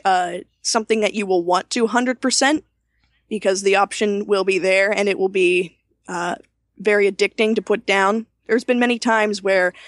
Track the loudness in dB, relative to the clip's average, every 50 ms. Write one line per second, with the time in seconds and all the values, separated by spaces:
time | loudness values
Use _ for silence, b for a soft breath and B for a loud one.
0 | 0 0 0 0 0 -2 -6 -10 -14 _ _ _ _ -4 -4 -4 -2 -2 -2 0
1 | 0 -2 -2 -4 -2 0 0 0 2 2 0 0 0 _ -2 -2 -2 0 0 -2
2 | -2 -2 -4 -2 -2 -2 0 2 2 2 0 0 -4 _ _ _ _ _ _ _
3 | _ _ _ _ _ _ -8 -2 0 0 0 2 2 2 2 2 2 0 -2 -4
4 | -2 -2 -2 -2 -2 0 0 0 2 0 0 0 2 2 2 2 2 2 0 0
5 | 0 0 0 0 -2 -2 0 2 2 2 2 0 -2 -4 _ _ _ _ _ _
6 | _ -10 -8 -6 -6 -6 -8 -8 _ _ _ _ _ _ _ _ 0 0 2 2
7 | 2 0 0 0 -2 -4 0 -2 0 0 0 -2 0 -2 -4 -2 0 -2 0 2
8 | 2 2 0 -2 -4 _ _ _ _ -2 -2 -2 0 0 0 0 2 0 0 0
9 | 0 0 2 2 0 0 -2 -4 -2 0 2 2 2 0 B B B